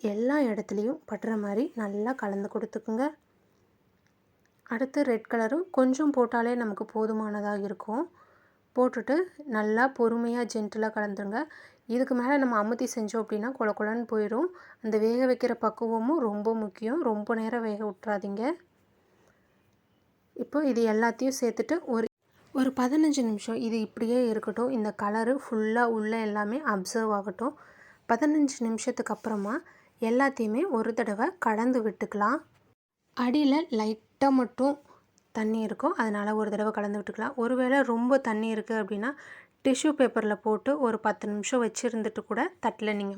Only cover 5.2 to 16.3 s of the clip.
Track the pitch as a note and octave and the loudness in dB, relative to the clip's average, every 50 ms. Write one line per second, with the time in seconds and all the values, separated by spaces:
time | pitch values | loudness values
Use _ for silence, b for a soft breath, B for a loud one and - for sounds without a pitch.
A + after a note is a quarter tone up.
5.2 | A3 - - A#3 A3+ A3 B3+ E4 F#4 - - - C4 B3+ B3+ C4 D#4 D4 C#4+ B3+ | -2 -2 -2 0 0 0 0 -2 -4 -2 2 2 4 4 4 2 2 2 4 4
6.2 | B3 A#3 B3 A#3 A#3 A#3 B3 A#3+ A#3+ G#3+ G3+ - A3+ A3 - G#3+ A3 G#3+ A3 G#3+ | 2 2 2 0 0 0 0 -2 -2 -4 -4 -6 -8 -6 -4 -2 -2 0 0 -2
7.2 | A3 G#3+ G#3 G#3 G3+ G#3 G#3 G3+ G3 G3+ G3+ F3+ - - G#3+ B3+ E4 E4+ b b | -4 -4 -4 -4 -4 -2 -2 -2 -4 -4 -6 -8 -8 -4 -4 -4 -4 -4 b b
8.2 | b b b b b b b b b b - - B3 B3+ B3+ B3+ A3 B3+ C4 D#4+ | b b b b b b b b b b 2 2 4 4 2 0 0 0 2 2
9.2 | F#4 F4+ - - D4 D4 A#3 G#3+ G#3+ G#3+ G#3+ A3 B3 C4+ C4+ - A#3 A3+ A3+ A#3 | 0 -2 -6 -14 -8 -2 0 0 2 2 4 4 4 4 4 2 2 2 2 2
10.2 | A#3 A#3 A#3 A#3+ A#3+ A3+ - A#3+ G#3+ G#3 - A3 G#3+ A3 G#3+ G#3+ G#3+ G#3 G3 F#3+ | 0 0 -2 -2 -2 -2 -2 -4 -4 -4 -2 -2 -2 -2 -2 -2 -4 -4 -4 -6
11.2 | G3+ G3 G3+ A#3+ D4+ D#4 B B B B B B B - A3+ B3 C4 C4 B3+ A#3+ | -6 -4 -4 -4 -4 -6 B B B B B B B -4 -2 0 0 0 0 0
12.2 | A#3+ B3+ C#4+ C#4+ C4+ C4 A#3 G#3+ G#3 G#3+ A#3+ A#3+ C4 A#3+ - A#3+ A3 G#3 - A3+ | 2 2 4 4 4 4 2 2 2 0 0 -2 -2 -4 -2 -4 -4 -2 -2 -2
13.2 | G#3+ - G#3+ G#3+ G#3 B3 C4+ - A#3 G#3+ G#3 - A3 G#3 A3 A#3+ A#3+ A3 A3+ G#3+ | -2 -2 -2 -4 -4 -4 -2 -2 0 0 0 0 -2 -2 -2 -2 -4 -2 0 0
14.2 | G#3+ G3+ A3 A#3 D#4+ F#4 F4+ B B B B B - A3 G#3+ G#3+ G#3+ A3 A#3 B3 | 0 0 0 0 0 -2 -4 B B B B B -4 0 0 2 2 2 2 4
15.2 | C4 B3+ B3 B3 - A#3+ A#3 - - G#3+ G#3+ - A#3 A3+ A3+ A3+ A3+ B3 D#4 E4+ | 4 2 2 2 0 0 0 2 0 0 0 0 -2 0 0 0 2 2 2 2
16.2 | B3+ G#3+ | 2 0